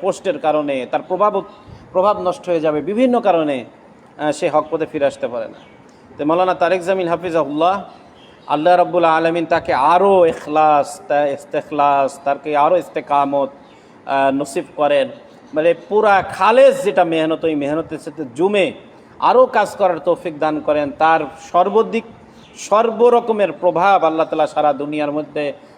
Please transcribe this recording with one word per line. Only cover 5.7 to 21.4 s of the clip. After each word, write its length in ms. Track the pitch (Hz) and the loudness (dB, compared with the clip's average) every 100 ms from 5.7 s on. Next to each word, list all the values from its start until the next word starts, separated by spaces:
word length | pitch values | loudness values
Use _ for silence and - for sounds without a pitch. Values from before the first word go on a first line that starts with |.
| - - - - - | -20 -20 -20 -20 -8
তো 80 | 147 | -2
মাওলানা 280 | 170 185 | 0 0
তারেক 280 | 180 170 185 | 0 0 0
জামিল 260 | 170 190 170 | -2 -2 -2
হাফিজাহুল্লাহ, 760 | 170 180 160 139 147 170 196 - - - - - - - | -4 -2 -4 -2 0 0 -2 -8 -20 -20 -20 -20 -20 -6
আল্লাহ 280 | 147 165 180 | 0 2 4
রাব্বুল 300 | 170 175 165 | 2 2 2
আলামিন 400 | 160 165 170 165 | 2 0 -2 -2
তাকে 280 | 165 165 | -2 -2
আরও 520 | 139 143 175 202 190 165 | 0 2 4 4 4 4
ইখলাস, 760 | - - 151 156 147 139 - - | 0 -4 2 4 4 0 -8 -4
তা 200 | 147 147 | -2 0
ইস্তেখলাস, 920 | 139 - 151 - 147 143 139 135 - | -4 -6 -8 -6 0 2 2 0 -4
তাকে 340 | 139 139 151 147 | -4 -4 -2 0
আরও 200 | 151 175 | 2 0
ইস্তেকামত, 720 | - 160 135 143 139 139 139 - - - - - - | -2 -10 -2 0 0 -2 -4 -8 -20 -20 -20 -20 -6
আহ, 260 | 139 139 | 0 0
নসিব 320 | 139 143 180 151 - | 0 -4 -6 -8 -2
করেন। 340 | 147 143 123 - - - - | 0 2 0 -6 -20 -20 -8
মানে 200 | 156 165 | 0 0
পুরা 480 | 170 - 208 214 190 | 0 0 2 4 2
খালেস 640 | - - 196 240 269 175 | 0 0 2 6 6 4
যেটা 200 | 202 190 | 0 0
মেহনত, 400 | 170 160 160 156 | 2 0 -2 -2
ওই 120 | 165 151 | -2 -2
মেহনতের 420 | 143 156 160 156 | -2 -4 -6 -12
সাথে 280 | 160 151 135 117 | -12 -12 -12 -2
জুমে 360 | 190 208 156 101 - - - - | 0 2 0 -4 -20 -20 -20 -2
আরও 260 | 156 233 254 | 2 4 4
কাজ 300 | 226 196 - | 2 -2 0
করার 240 | 190 160 | -2 0
তৌফিক 400 | 180 160 180 151 | -2 -2 -4 -4
দান 200 | 156 151 | -4 -2
করেন। 320 | 147 151 143 | -2 -2 -2
তার 280 | - 160 160 147 - | 0 2 2 -2 -12